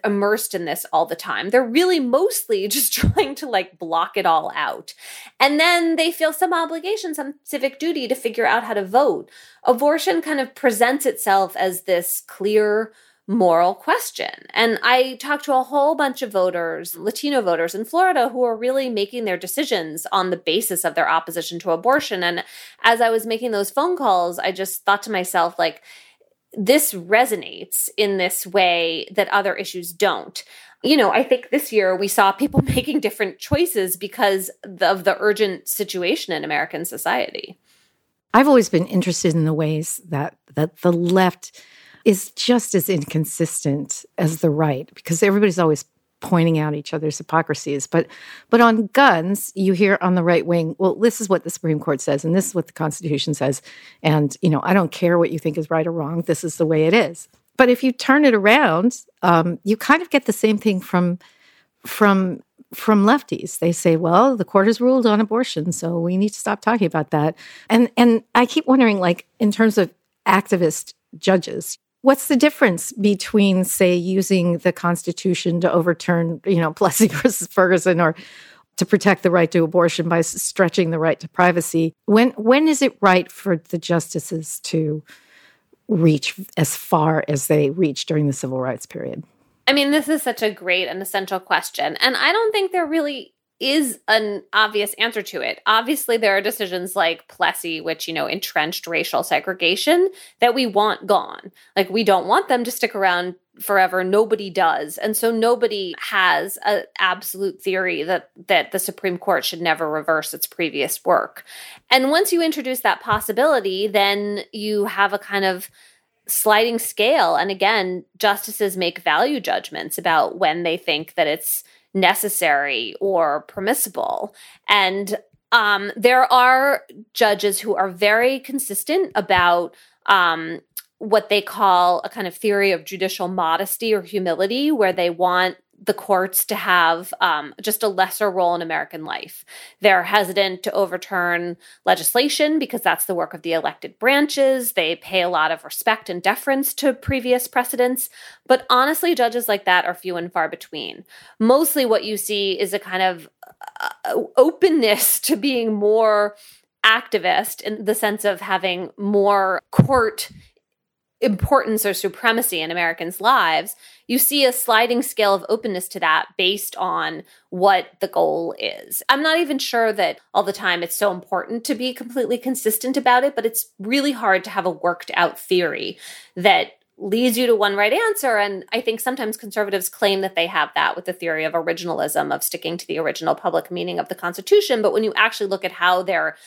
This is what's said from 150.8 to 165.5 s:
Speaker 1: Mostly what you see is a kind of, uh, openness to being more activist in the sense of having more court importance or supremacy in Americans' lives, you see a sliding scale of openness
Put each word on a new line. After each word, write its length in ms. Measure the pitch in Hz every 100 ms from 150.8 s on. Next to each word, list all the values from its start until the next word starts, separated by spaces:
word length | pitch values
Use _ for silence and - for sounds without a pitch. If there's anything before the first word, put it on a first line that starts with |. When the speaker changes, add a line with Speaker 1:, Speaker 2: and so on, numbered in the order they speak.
| 92 - - - - -
Speaker 1:
Mostly 480 | 220 269 330 294 247
what 180 | 220
you 120 | 214 202
see 420 | - 208 196 185
is 160 | 196
a 40 | 202
kind 240 | 185 185
of, 260 | 185 175 151 _ - - - -
uh, 420 | - - - - 214 -
openness 840 | 294 302 370 311 226 202 - -
to 160 | - 226
being 360 | 277 254 226
more 640 | 208 208 220 220 208 208 - - - _ _
activist 760 | 220 226 - 202 180 - 220 -
in 240 | 214 214
the 100 | 208
sense 300 | - 214 208
of 160 | 208 190
having 500 | 196 185 185 180 180 -
more 640 | 202 202 202 202 190 185 -
court 600 | - - 262 220 - - - - _ _ _ _ _ _ -
importance 640 | 262 190 - 269 - 220
or 100 | 202
supremacy 640 | 185 196 - 233 226 - 170
in 100 | 160
Americans' 500 | 175 170 165 170 -
lives, 540 | 214 262 170 160 190 - - - -
you 120 | 254
see 260 | - 285
a 80 | 254
sliding 500 | 254 - 220 240 240
scale 320 | 247 - 202
of 100 | 196
openness 400 | -